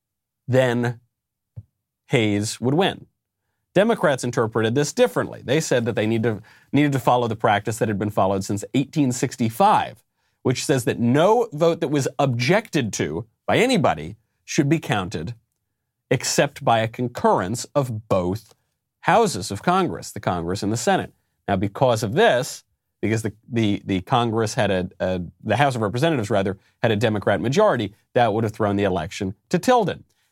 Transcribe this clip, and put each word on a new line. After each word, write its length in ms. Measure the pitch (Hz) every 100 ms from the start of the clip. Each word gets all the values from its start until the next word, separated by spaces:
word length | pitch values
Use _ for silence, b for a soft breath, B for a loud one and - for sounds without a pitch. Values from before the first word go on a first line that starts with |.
| _ _ _ _ -
then 540 | 127 127 120 120 120 _ _ _ _ _ - - _ _ _ -
Hayes 520 | 131 107 101 107 -
would 140 | 117
win. 320 | 151 190 80 - _ _ _ _ _ _
Democrats 520 | 175 220 226 160 131 123
interpreted 500 | 127 113 117 110 127
this 160 | 143
differently. 500 | - 247 - 87 58
They 200 | 98 151
said 240 | - 127 120
that 100 | 110
they 100 | 107
need 180 | 113
to, 180 | 117 104 - b b
needed 180 | 139 147
to 80 | 139
follow 300 | - 123 120
the 80 | 117
practice 400 | 120 101 110 110
that 100 | 113
had 100 | 98
been 120 | 107
followed 340 | 107 95 98
since 220 | 98 104 -
eighteen 400 | 127 - 156 135
sixty-five, 920 | 123 135 - 117 - 202 147 67 - _ _ _ _
which 240 | 127 127 -
says 180 | 135
that 160 | 123 95
no 480 | 120 139 185 233 -
vote 260 | 147 170 165
that 80 | 147
was 220 | 147 131 -
objected 720 | 139 120 123 202 - 151 113
to 320 | - 82 80 - _ -
by 80 | 120
anybody 640 | 247 233 113 78 80 - _ _
should 240 | - - 139
be 120 | 160
counted 540 | - 107 90 85 85 - _ _ _ _ _ _ -
except 560 | 131 - - 147 - 123
by 140 | 117
a 100 | 113
concurrence 760 | 113 123 - 226 160 92 120 -
of 360 | 143 127 110 -
both 440 | 98 90 95 - _ _ _ _ _ -
houses 440 | 196 214 113 -
of 140 | 196
Congress, 480 | - 185 165 67 -
the 80 | -
Congress 420 | - 87 82 95
and 100 | 101
the 60 | 117
Senate. 340 | - 180 78 _ _ _ -
Now, 80 | 190
because 480 | 104 - 131 113
of 100 | 104
this, 500 | 143 226 123 131 - _ _ _ -
because 220 | 101 110
the, 100 | 110 - -
the, 300 | 117 107 101
the 180 | - 92
Congress 520 | - 120 117 110 107
had 160 | - 101
a, 200 | 92 92 -
a, 220 | 92 92 85 -
the 140 | 110 104
House 160 | 143
of 80 | 120
Representatives, 480 | 107 123 165 143 101
rather, 300 | 104 98 92 b b
had 80 | 117
a 40 | 104
Democrat 460 | 113 107 110 98
majority, 540 | 110 151 214 131 104 b b
that 180 | 123 117
would 120 | 107
have 100 | 110
thrown 220 | - 104 101
the 80 |
election 500 | 98 90 80 - 95 - -
to 80 | 180
Tilden. 460 | 254 247 190 - - _ _